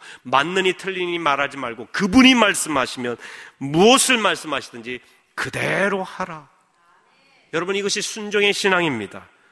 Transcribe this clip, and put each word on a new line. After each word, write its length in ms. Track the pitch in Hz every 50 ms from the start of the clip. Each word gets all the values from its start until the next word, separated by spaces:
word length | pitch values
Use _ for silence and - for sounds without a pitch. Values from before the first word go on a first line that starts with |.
| - - - -
맞느니 520 | - 127 127 135 143 165 185 190 190 185 180
틀리니 440 | - - 190 190 180 180 175 175 170
말하지 400 | 165 147 139 139 143 139 135 139
말고, 300 | 131 120 117 110 113 -
그분이 440 | - - 190 196 185 262 254 262 262
말씀하시면 840 | 240 220 202 185 - - 170 151 135 123 117 - 131 123 120 117 - - - - - - - - -
무엇을 640 | 135 139 147 160 196 226 254 254 - - 254 226
말씀하시든지 800 | 208 190 165 - - 156 143 127 - - - 120 110 120 127 120 _ _ _ _ _ _ -
그대로 720 | - - 131 - 123 123 139 156 170 190 202 196 190 185
하라. 460 | - - - 185 180 165 156 143 _ _ _ _ _ _ _ _ _ _ _ _ _ _ _ _ _ _ _ _ _ -
여러분, 220 | 160 175 185 196
이것이 260 | 202 196 202 196 208
순종의 520 | 175 - - 220 208 208 202 208 202 202 190
신앙입니다. 760 | - - 196 190 175 175 156 131 110 104 95 - 98 92 - _ _ _ _